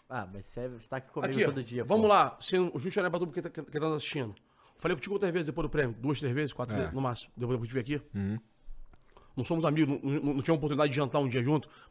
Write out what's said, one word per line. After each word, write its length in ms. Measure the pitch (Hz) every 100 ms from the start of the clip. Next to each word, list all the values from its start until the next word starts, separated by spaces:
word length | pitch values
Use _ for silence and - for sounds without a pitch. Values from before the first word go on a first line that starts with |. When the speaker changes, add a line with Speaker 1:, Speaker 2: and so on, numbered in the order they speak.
| -
Speaker 1:
ah, 200 | 127 95
mas 120 | 101 -
você, 220 | - 127
você 200 | 120 -
tá 100 | 131
aqui 120 | 127
comigo 220 | - 139
Speaker 2:
Aqui, 100 | 135
Speaker 1:
todo 200 | 165 139
dia, 180 | 113 120
Speaker 2:
vamos 220 | 123 214 214
Speaker 1:
pô. 60 |
Speaker 2:
lá. 240 | 202 139 -
Sem 200 | - 185
o 180 | 180 135
justo 220 | 156 208
não 60 | 180
é 40 |
pra 80 | 170
tudo 100 | 170
porque 100 | 160
tá, 80 | 170
que, 120 | 151
que 180 | 143 151
tá 80 | 156
assistindo. 400 | 151 - 151 117 101 _ _ _ -
Falei 180 | 165 175
contigo 180 | -
quantas 160 | 196 196
vezes 140 | 170 156
depois 180 | 147 151
do 40 |
prêmio? 260 | 151 131 107
Duas, 200 | 131 147
três 140 | 139
vezes? 180 | 123 147
Quatro 220 | - 123
Speaker 3:
É. 40 | 104
Speaker 2:
vezes? 140 | 85
No 60 | 127
máximo. 300 | 131 117 - -
Depois, 200 | 120 123
depois 140 | 113
que 60 | 131
eu 40 |
tive 120 | 120 147
aqui? 180 | - 101
Speaker 3:
Uhum. 220 | 98 107 - _ - - - - - - - -
Speaker 2:
Não 80 |
somos 200 | 123 165
amigos, 360 | 160 151 147 143
não, 80 | 139
não, 80 | 147 143
não 60 | 139
tivemos 160 | 131 160
oportunidade 320 | 147 143 151
de 60 | 131
jantar 220 | 139 147
um 100 | 135
dia 140 | 127
junto, 260 | 123 151 - - -